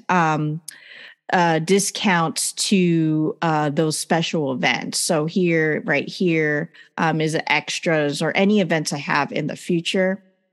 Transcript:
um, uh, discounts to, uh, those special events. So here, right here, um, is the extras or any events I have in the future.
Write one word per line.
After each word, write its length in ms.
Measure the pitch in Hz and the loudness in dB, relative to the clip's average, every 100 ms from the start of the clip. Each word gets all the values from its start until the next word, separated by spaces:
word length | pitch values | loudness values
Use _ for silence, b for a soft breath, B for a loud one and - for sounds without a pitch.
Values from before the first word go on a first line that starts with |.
| - | -2
um, 520 | 180 160 151 151 156 - B B B B B - | 2 2 2 -2 -4 -10 B B B B B -2
uh, 240 | 180 170 160 | 2 2 2
discounts 960 | 160 196 - - 202 175 165 - - | 2 2 0 -2 0 2 2 -2 -4
to, 840 | - - 196 175 165 156 156 156 - | -4 0 2 4 4 2 2 0 -2
uh, 300 | 170 156 151 | 0 0 0
those 260 | 147 156 151 | 0 0 -2
special 560 | - 170 165 170 139 | 0 0 0 -2 -2
events. 460 | 123 135 120 - - | 0 0 0 -4 -4
So 260 | - 165 156 | 0 0 0
here, 560 | 190 175 165 156 147 | 0 2 2 2 0
right 240 | - 143 170 | 0 -2 -2
here, 640 | - 185 160 151 147 165 B B - | -2 0 2 0 0 -4 B B -4
um, 200 | 165 156 | -2 0
is 140 | 156 | 0
the 180 | 156 - | -2 0
extras 680 | 151 - - 180 160 147 139 | -2 -2 -4 0 0 0 -2
or 100 | 160 - | -2 2
any 240 | 196 214 | 2 2
events 340 | 170 165 151 | 2 0 -2
I 60 | 143 | -6
have 320 | - 151 139 | -2 -2 -2
in 160 | - 151 | -4 -6
the 80 | - | -6
future. 680 | - 170 170 196 185 190 _ _ _ | -2 -2 -2 0 0 -2 _ _ _